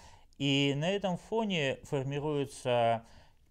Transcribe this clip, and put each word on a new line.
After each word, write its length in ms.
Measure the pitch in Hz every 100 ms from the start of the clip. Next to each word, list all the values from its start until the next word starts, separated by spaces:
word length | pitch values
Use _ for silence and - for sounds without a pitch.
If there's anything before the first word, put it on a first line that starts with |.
| - - - -
И 360 | 139 139 143 139
на 140 | 165
этом 260 | 202 196 175
фоне 600 | - 220 220 175 139 -
формируется 1200 | - 147 131 143 147 147 139 - 127 120 117 113 - - - _ _